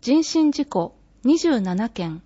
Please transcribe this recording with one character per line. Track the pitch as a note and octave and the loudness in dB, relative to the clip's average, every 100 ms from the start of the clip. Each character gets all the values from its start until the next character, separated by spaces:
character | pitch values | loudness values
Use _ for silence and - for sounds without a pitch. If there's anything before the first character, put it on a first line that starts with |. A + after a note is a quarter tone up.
人 | - D4+ | 2 2
身 | D#4+ E4 D#4 | 2 2 2
事 | C#4+ C#4+ | 0 -4
故、 | F#3+ E3+ _ _ _ | -4 -6 _ _ _
二 | B3 D#4+ | 0 2
十 | E4+ B3+ | 2 0
七 | F#3 F3+ A3+ | -2 -4 -4
件。 | - E3+ D#3+ | -6 -8 -8